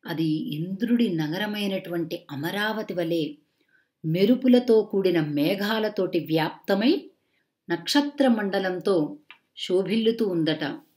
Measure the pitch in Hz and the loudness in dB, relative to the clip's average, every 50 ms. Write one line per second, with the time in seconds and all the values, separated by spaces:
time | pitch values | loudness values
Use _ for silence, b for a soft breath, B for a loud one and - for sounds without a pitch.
0 | _ - 165 147 165 156 151 156 - - 151 151 170 185 196 - 247 226 240 233 | _ -6 -4 -2 0 0 0 -2 -4 -6 -6 -6 -6 -6 -4 -4 0 0 2 2
1 | 240 202 175 160 156 147 160 185 214 208 208 208 202 196 190 185 185 170 175 170 | 2 0 0 -2 -2 -2 -4 -4 -4 -4 -4 -4 -4 -4 -4 -4 -6 -6 -4 -4
2 | 165 165 170 170 - - 147 135 147 175 185 202 208 214 214 220 208 - 185 175 | -4 -4 -6 -10 -10 -12 -10 -6 -6 -6 -4 -2 -2 -2 -2 -4 -6 -4 -4 -4
3 | 170 165 170 165 151 143 - _ _ _ _ _ _ _ _ _ _ _ _ _ | -2 0 0 -2 -2 -4 -6 _ _ _ _ _ _ _ _ _ _ _ _ _
4 | - 160 160 180 196 214 254 254 - 254 247 247 247 - 220 220 208 214 - 190 | -4 -2 2 2 4 4 4 4 6 6 6 6 6 6 4 4 4 2 -2 0
5 | 190 185 175 165 151 147 147 143 143 165 202 196 202 208 226 220 - - - - | 2 2 2 2 0 0 0 0 0 0 0 0 -2 -2 -2 -2 -2 -2 -2 -2
6 | 185 180 185 170 151 - 156 160 151 175 - - _ - 196 190 220 269 370 - | -4 -2 -2 -4 -2 0 0 0 0 -2 -4 -8 _ -2 0 2 4 2 2 2
7 | - - _ _ _ _ _ _ _ _ _ _ _ - 170 170 170 - - 285 | -2 -12 _ _ _ _ _ _ _ _ _ _ _ -6 -6 -4 -4 0 2 2
8 | 285 294 - - 269 254 233 214 202 196 196 196 190 185 180 180 160 208 196 170 | 2 0 0 2 2 4 4 2 0 -2 -2 -2 -2 -2 -4 -2 0 2 2 2
9 | 151 - - - _ _ - _ _ _ _ - - - 180 185 190 170 214 226 | 2 0 -4 -14 _ _ -20 _ _ _ _ -14 -4 0 0 0 0 0 0 2
10 | 220 220 226 226 226 196 180 165 156 156 151 156 160 143 151 - _ _ _ | 2 2 2 2 -2 0 0 0 0 0 0 -2 -4 -6 -6 -10 _ _ _